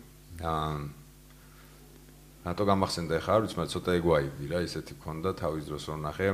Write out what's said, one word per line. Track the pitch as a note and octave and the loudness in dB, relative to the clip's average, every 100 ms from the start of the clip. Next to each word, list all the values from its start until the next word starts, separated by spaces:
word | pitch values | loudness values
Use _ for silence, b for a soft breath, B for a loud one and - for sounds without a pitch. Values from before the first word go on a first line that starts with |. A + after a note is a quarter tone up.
| - - - | -12 -20 -16
აა, | E2+ E2+ D#2+ D#2 D2 C#2+ - - - - b b b b b b - - - - - | -6 -2 0 0 -2 -6 -10 -18 -20 -20 b b b b b b -20 -20 -20 -20 -10
რატო | F2 F2 | -6 2
გამახსენდა | G2+ F#2+ F#2+ - E2 | 4 4 4 0 0
ეხლა, | D#2+ D#2+ | 0 4
არ | G#2 | 4
ვიცი, | G2+ - | 4 0
მაგრამ | D#2 | -2
ცოტა | F2+ F2+ | -2 2
ეგ | F2 | 4
ვაიბი | E2+ D#2 C#2+ C#2 C#2+ | 6 4 4 -4 -4
რა, | F2 | -2
ისეთი | E2+ E2 D2 | -2 -4 -10
მქონდა | C#2+ - D#2 F2+ | -12 -8 -4 -4
თავის | F#2 F2 D#2 | -2 -2 -4
დროს, | D2 D2 | -6 -8
რომ | D2 D#2 | -6 -6
ნახე. | D2+ D2+ F#2+ | -6 0 0